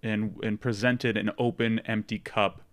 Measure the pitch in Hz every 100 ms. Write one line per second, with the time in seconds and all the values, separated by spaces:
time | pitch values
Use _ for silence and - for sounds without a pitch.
0 | 117 107 107 - 110 107 127 104 123 123
1 | 123 107 104 - 120 - 117 113 - 107
2 | 104 104 - - 98 - -